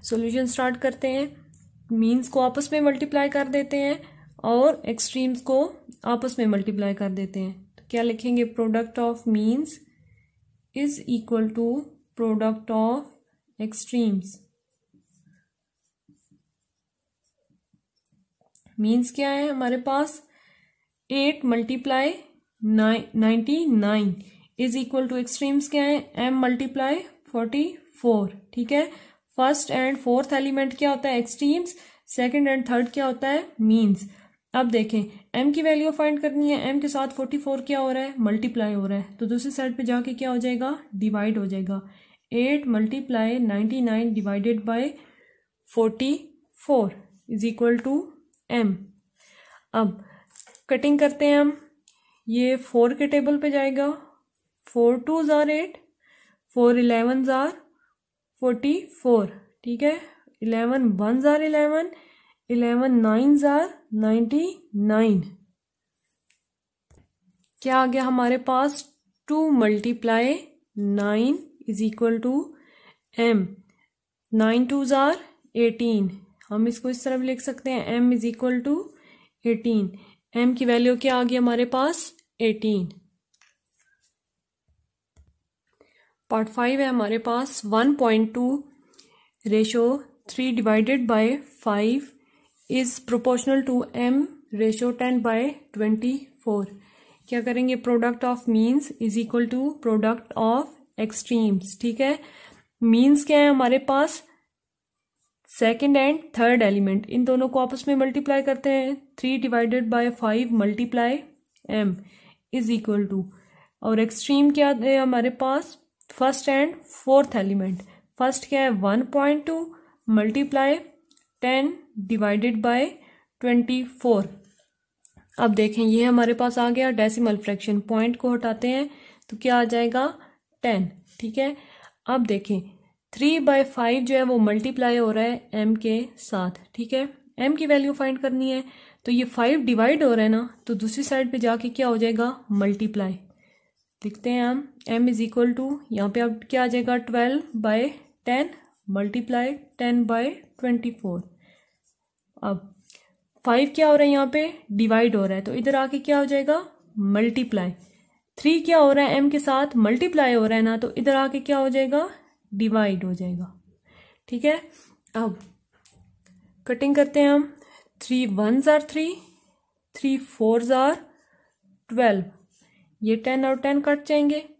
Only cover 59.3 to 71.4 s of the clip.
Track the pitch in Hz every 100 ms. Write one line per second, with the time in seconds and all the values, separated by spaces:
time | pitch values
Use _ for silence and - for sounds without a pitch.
59.3 | - - _ 240 240 285 320 - - _
60.3 | _ 220 226 233 262 247 185 208 254 277
61.3 | 302 311 302 302 311 339 - - _ _
62.3 | _ _ 240 240 240 262 247 220 214 269
63.3 | 294 285 285 349 - _ 214 214 220 233
64.3 | 285 349 381 _ 202 208 214 226 196 156
65.3 | - _ _ _ _ _ _ _ _ _
66.3 | _ _ _ _ _ _ _ _ _ _
67.3 | _ _ _ 262 262 254 254 254 254 240
68.3 | 254 247 254 277 269 - _ _ _ -
69.3 | 302 320 277 220 214 214 240 226 226 240
70.3 | 320 - _ _ 208 202 202 202 214 240
71.3 | 294